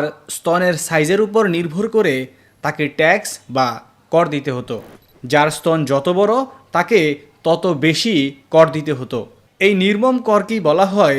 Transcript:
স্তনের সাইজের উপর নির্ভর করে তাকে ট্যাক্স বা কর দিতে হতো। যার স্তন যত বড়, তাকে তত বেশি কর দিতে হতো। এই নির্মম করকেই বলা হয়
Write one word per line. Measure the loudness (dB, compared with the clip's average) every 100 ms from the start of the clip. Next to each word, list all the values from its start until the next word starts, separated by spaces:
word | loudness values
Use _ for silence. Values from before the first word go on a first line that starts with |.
| 0 -8 -16
স্তনের | -8 -2 0 0 -2 -2
সাইজের | 0 2 0
উপর | 0 0 0
নির্ভর | -2 -4 -6 -2
করে | 0 0 -2 -6 _ _ _
তাকে | -8 -4 -6 0
ট্যাক্স | 2 2 -2 -14 -8
বা | -2 -2 -4 -16 _ _
কর | 0 0
দিতে | -2 -6
হতো। | -8 -8 -12 -12 -20 _ _ -2
যার | 2 2
স্তন | 0 -2 0 0
যত | 0 0
বড়, | 0 2 0 -2 -12 _
তাকে | -4 2 2 2 -2 -10 _
তত | -2 0 0 0 0
বেশি | 0 0 0 0 -6 _
কর | 4 4
দিতে | 2 -6
হতো। | -6 -6 -8 -8 -16 _ _
এই | 2 2
নির্মম | 2 2 0 0
করকেই | 0 0 0 -2
বলা | 0 2 2
হয় | 2 2